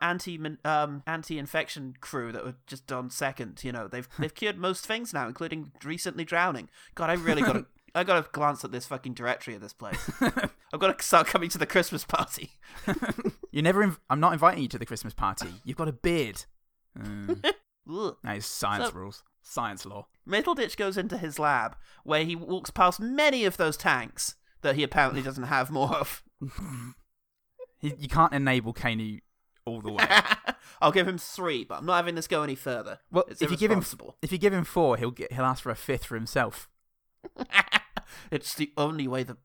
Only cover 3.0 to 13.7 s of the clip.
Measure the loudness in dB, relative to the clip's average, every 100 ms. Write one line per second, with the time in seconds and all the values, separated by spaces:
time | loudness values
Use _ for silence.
3 | -6 -4 -4 -4 -10 -8 -8 -8 -8 -10
4 | -8 -4 -4 -2 -4 -2 -2 -2 -4 -6
5 | -4 -4 -4 -6 -6 -6 -10 -12 -8 -6
6 | -6 -6 -2 0 2 0 -8 -20 -14 -4
7 | 0 2 2 4 4 2 -2 _ _ 0
8 | 4 4 2 2 2 0 -6 -8 -8 -8
9 | -8 -6 -4 -4 -6 -12 -14 -14 -8 -6
10 | -4 0 0 2 -4 -6 _ 0 2 2
11 | 6 6 8 2 0 -2 2 4 4 -2
12 | 0 0 0 -6 -12 -18 -20 -8 -4 -2
13 | -2 -2 -4 -6 -6 2 4